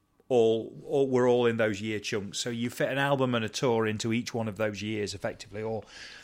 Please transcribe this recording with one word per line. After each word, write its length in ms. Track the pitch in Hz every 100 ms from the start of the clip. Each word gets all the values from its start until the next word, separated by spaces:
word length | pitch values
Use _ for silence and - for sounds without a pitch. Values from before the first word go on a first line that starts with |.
| _ _ _
all, 440 | 123 113 113 107 - -
all, 200 | 147 139
were 200 | 127 127
all 180 | 123 120
in 100 | 113
those 220 | 110 98
year 200 | 110 107
chunks. 380 | 104 110 98 -
So 100 | 123
you 180 | 120 120
fit 200 | - -
an 100 | 135
album 360 | 139 143 127
and 100 | 120
a 40 | 110
tour 380 | - 139 113 110
into 260 | 107 113
each 220 | 113 113
one 140 | 120 110
of 80 | 95
those 260 | 107 101
years, 320 | 104 107 101
effectively. 480 | 95 113 - - 101
Or, 220 | 110 110 - - - -